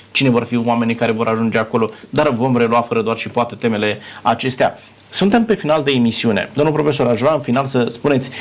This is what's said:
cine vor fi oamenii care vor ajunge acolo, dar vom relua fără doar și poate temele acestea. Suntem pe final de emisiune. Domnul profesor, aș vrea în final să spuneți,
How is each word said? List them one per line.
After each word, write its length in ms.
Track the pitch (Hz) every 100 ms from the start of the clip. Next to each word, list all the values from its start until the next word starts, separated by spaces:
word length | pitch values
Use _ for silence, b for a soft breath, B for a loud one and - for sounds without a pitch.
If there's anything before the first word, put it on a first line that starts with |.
| B
cine 180 | - 135
vor 160 | 117
fi 120 | 117 120
oamenii 380 | 117 117 113
care 180 | 117 135
vor 160 | 110 113
ajunge 300 | 110 113 113
acolo, 320 | 110 123 110 B B
dar 200 | 135 151
vom 260 | 120 131 120
relua 240 | 117 117
fără 220 | 117 117
doar 140 | 107 113
și 120 | 104
poate 260 | 117 120
temele 440 | 98 120 107 104 101 B B
acestea. 560 | - 113 131 - 120 - B - -
Suntem 340 | - 196 233
pe 100 | 220
final 280 | 202 151 156
de 80 | 143
emisiune. 600 | 131 117 113 120 98 -
Domnul 200 | - 151
profesor, 320 | 151 151 135 139
aș 140 | 110
vrea 120 | 131
în 80 | 151
final 240 | 135 127
să 220 | 135 131 117
spuneți, 400 | - 147 135 131 B